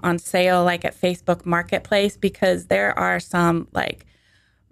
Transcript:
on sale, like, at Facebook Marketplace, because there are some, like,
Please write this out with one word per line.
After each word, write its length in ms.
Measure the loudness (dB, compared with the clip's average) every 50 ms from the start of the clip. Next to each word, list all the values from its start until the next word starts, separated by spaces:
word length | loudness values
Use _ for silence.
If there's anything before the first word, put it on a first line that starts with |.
| 0
on 140 | -2 -2 -2
sale, 440 | -4 -2 0 2 2 4 4 4 2
like, 200 | 2 0 -2 -4
at 140 | -8 -6 -2
Facebook 460 | -2 -2 -2 -2 -2 -2 -2 -2 0
Marketplace, 720 | -2 -2 -2 0 -2 -4 -4 -2 0 0 2 2 0 -2
because 500 | -2 -4 -4 -2 0 0 0 0 0 0
there 300 | -2 0 0 0 0 -2
are 220 | -2 -2 -2 -2 -4
some, 480 | -4 -4 0 2 2 2 2 0 -4 -6 -6
like, 320 | -4 -4 -4 -6 -10 -16 _ _ _ _ _ _ _ _ _ _ _ _ _